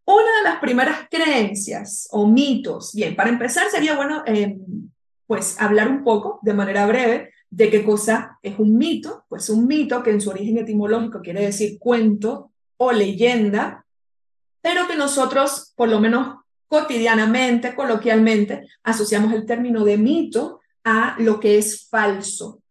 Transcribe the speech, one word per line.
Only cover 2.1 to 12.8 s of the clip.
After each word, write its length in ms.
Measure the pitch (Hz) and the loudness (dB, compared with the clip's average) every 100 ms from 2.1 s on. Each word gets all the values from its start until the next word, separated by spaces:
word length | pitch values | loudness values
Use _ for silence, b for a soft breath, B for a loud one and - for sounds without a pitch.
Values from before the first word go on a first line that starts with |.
o 160 | 208 208 | 0 4
mitos, 680 | 240 285 226 - - - | 4 4 0 -4 -10 -10
bien, 220 | 208 175 - | -6 -6 0
para 140 | 208 | 0
empezar 400 | 240 240 339 415 | 0 -2 -2 0
sería 240 | 381 311 285 | 0 0 0
bueno, 260 | 285 302 233 | -2 -4 -2
em, 340 | 214 202 190 - 170 - _ _ _ - | 0 0 -4 -10 -12 -14 _ _ _ -6
pues 340 | 208 - - | -6 -6 -2
hablar 280 | 208 214 226 | 2 2 2
un 160 | 269 | 0
poco 360 | 240 208 - - | 0 0 -2 -4
de 100 | 214 | -2
manera 320 | 202 196 202 202 | -2 -2 0 0
breve 460 | 247 240 254 B B B | 2 0 -2 B B B
de 200 | 180 214 | 0 2
qué 120 | 214 | 4
cosa 540 | 202 208 226 233 - - | 2 0 0 -2 -2 -14
es 160 | 196 202 | -14 0
un 180 | 214 226 | 2 4
mito. 480 | 320 240 302 - _ | 2 -2 -8 -16 _
Pues 220 | 190 196 | -12 -2
un 160 | 220 247 | 0 2
mito, 380 | 302 285 240 | 0 0 -2
que 80 | 233 | 0
en 100 | 208 | 0
su 80 | 202 | -2
origen 280 | 190 220 226 | -6 -2 -2
etimológico 640 | 220 208 208 233 226 185 | -2 -2 0 0 -2 -8
quiere 200 | 170 185 | -10 -4
decir 380 | 202 202 208 - | -4 -2 -4 -4
cuento 720 | 240 240 220 208 214 277 - _ _ | 0 2 2 0 -2 -6 -14 _ _
o 140 | - | -2